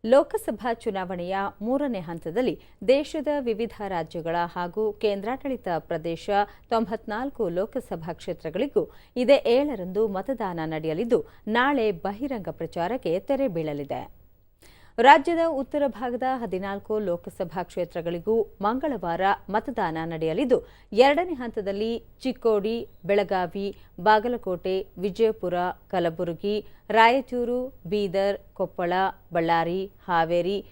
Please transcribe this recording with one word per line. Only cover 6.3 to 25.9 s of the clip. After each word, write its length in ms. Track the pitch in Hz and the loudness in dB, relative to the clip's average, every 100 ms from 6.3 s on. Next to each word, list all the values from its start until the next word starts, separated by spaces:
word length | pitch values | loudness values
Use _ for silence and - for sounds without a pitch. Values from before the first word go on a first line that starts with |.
| 202 202 - - | 0 0 -6 -2
ತೊಂಬತ್ನಾಲ್ಕು 760 | 226 220 220 - 214 277 - 202 | 0 0 -4 -6 -6 -6 -2 -2
ಲೋಕಸಭಾ 640 | 175 214 262 - 170 160 | 0 -2 -4 -6 -8 -8
ಕ್ಷೇತ್ರಗಳಿಗೂ 680 | 160 - 165 165 165 285 214 160 - - - | -8 -8 -8 -6 -4 0 0 -2 -8 -10 -2
ಇದೇ 220 | 247 285 - | 6 6 6
ಏಳರಂದು 580 | 240 294 233 180 190 220 | 2 2 -4 -4 0 0
ಮತದಾನ 580 | 190 196 262 202 165 160 | -2 -4 -4 -4 -4 -4
ನಡೆಯಲಿದ್ದು, 560 | 156 156 160 233 226 - - - | -4 -2 -2 2 0 0 -12 -2
ನಾಳೆ 400 | 226 262 285 220 175 | 0 2 2 0 -2
ಬಹಿರಂಗ 480 | 190 202 269 247 170 | -6 -6 -6 -6 -8
ಪ್ರಚಾರಕ್ಕೆ 640 | 156 165 185 175 254 180 170 | -8 -8 -4 -4 -2 -2 -2
ತೆರೆ 280 | - 269 269 | 0 0 0
ಬೀಳಲಿದೆ. 540 | 165 156 147 143 127 - - - _ _ _ - - - - | -2 -4 -6 -6 -8 -10 -18 -20 _ _ _ -20 -20 -14 6
ರಾಜ್ಯದ 460 | 247 311 277 330 330 277 | 10 10 8 2 2 0
ಉತ್ತರ 240 | 262 294 285 | -2 0 0
ಭಾಗದ 380 | 214 247 240 254 262 | -2 -6 -4 -2 -2
ಹದಿನಾಲ್ಕು 540 | 233 185 196 202 - 214 | -4 -4 -4 -8 -4 -2
ಲೋಕಸಭಾ 640 | 202 170 - - 180 175 | 0 -4 -6 -8 -6 -6
ಕ್ಷೇತ್ರಗಳಿಗೂ 720 | 175 - 170 175 165 175 170 226 202 - | -6 -6 -6 -4 -4 -4 0 0 0 -2
ಮಂಗಳವಾರ 600 | 196 254 311 233 175 170 190 - - | -2 0 -2 -4 -4 0 2 0 0
ಮತದಾನ 480 | 208 226 240 180 160 165 | -4 -2 -4 -2 -2 -6
ನಡೆಯಲಿದ್ದು, 520 | 165 160 170 262 254 - - - | -2 -2 0 2 2 0 -20 -6
ಎರಡನೇ 440 | 208 269 294 359 285 | 4 6 6 0 -4
ಹಂತದಲ್ಲಿ 500 | 240 220 190 196 220 233 - - | -6 -6 -4 -4 -4 -4 -8 -8
ಚಿಕ್ಕೋಡಿ, 520 | 262 247 233 208 202 233 233 - 170 | -6 -2 2 2 0 -4 -8 -12 0
ಬೆಳಗಾವಿ, 600 | 202 190 190 175 202 196 - - - | 2 2 0 -2 -4 -6 -8 -18 0
ಬಾಗಲಕೋಟೆ, 760 | 180 214 240 240 190 180 190 190 - - | 6 6 4 -2 -4 -4 -2 -2 -4 -6
ವಿಜಯಪುರ, 580 | 196 180 226 220 180 175 180 - - | -6 2 2 2 -2 -2 -2 -6 -4